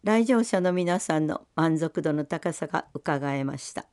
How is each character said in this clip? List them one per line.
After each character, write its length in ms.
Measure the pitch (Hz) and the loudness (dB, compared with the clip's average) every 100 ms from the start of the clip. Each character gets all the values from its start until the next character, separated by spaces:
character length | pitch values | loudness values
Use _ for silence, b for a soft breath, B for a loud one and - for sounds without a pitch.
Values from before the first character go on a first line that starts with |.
来 220 | 202 226 | 2 2
場 180 | 226 240 | 4 4
者 200 | 226 190 | 4 2
の 100 | 180 | 2
皆 260 | 180 175 180 | 2 0 0
さ 200 | - 156 | 0 0
ん 80 | 156 | 0
の 200 | - - - | -2 -6 0
満 220 | 160 160 | 2 2
足 220 | 160 175 | 0 -2
度 140 | 156 | 0
の 100 | 151 | -2
高 300 | 147 170 175 | -2 -4 -4
さ 140 | 160 156 | -4 -4
が 180 | 143 - | -4 -6
う 60 | - | -8
か 180 | - 143 | -4 -2
が 160 | 139 | -2
え 100 | 139 | -2
ま 140 | 135 139 | -4 -6
し 160 | - | -10
た。 100 | - - | -12 -14